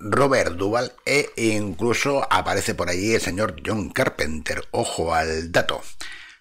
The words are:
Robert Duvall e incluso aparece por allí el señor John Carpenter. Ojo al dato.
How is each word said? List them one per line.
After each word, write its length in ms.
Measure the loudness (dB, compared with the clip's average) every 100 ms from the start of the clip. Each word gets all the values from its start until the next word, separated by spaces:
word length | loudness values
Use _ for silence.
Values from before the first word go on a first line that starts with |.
Robert 540 | 0 2 4 4 2 0
Duvall 360 | 0 0 -2 -4 0
e 260 | 0 0 0
incluso 920 | 2 2 0 0 0 2 2 0 2
aparece 440 | 0 2 0 0
por 160 | -2 -2
allí 240 | 0 2
el 80 | 2
señor 340 | 2 0 -2 -2
John 240 | -4 -2 -2
Carpenter. 800 | 0 0 0 -2 -2 -4 -4 -4
Ojo 420 | -2 -2 0 0
al 360 | 2 2 -2 0
dato. 320 | 0 0 -2 -6 -8 -10 -12 -18 -6